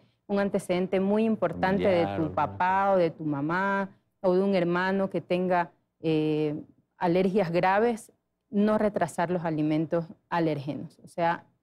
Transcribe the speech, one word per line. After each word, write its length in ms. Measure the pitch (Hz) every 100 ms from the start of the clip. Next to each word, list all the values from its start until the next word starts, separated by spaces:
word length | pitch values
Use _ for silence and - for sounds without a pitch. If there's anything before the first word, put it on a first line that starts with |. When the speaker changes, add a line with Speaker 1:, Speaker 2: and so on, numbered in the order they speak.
| _ _ -
Speaker 1:
un 120 | 202
antecedente 600 | 202 196 - 180 185 190
muy 240 | 196 214
importante 640 | 226 214 170 170 185 196 208
de 140 | 175
Speaker 2:
Familiar, 140 | 170 196
Speaker 1:
tu 40 |
Speaker 2:
alguna 120 | 156 156
Speaker 1:
papá 500 | 143 - 180 190 196
Speaker 2:
cosa. 40 |
Speaker 1:
o 60 | 190
de 120 | 165
tu 140 | 160
mamá 680 | 156 139 151 175 196 196 196 - _ _
o 140 | 190
de 100 | 185
un 100 | 202
hermano 560 | 190 170 175 190 196 196
que 120 | 185
tenga, 500 | - 180 185 175 170 _ _ _
eh, 600 | 160 156 156 151 151 151 - _ _ -
alergias 560 | 180 180 190 202 170
graves, 580 | 175 185 196 240 226 - _ _ _ _
no 280 | 202 208 214
retrasar 540 | 214 - 165 - 170
los 140 | 180 165
alimentos 600 | 151 151 156 160 170 165 - -
alérgenos, 720 | 170 160 147 139 - 165 -
o 40 | -
sea, 360 | - 165 - - _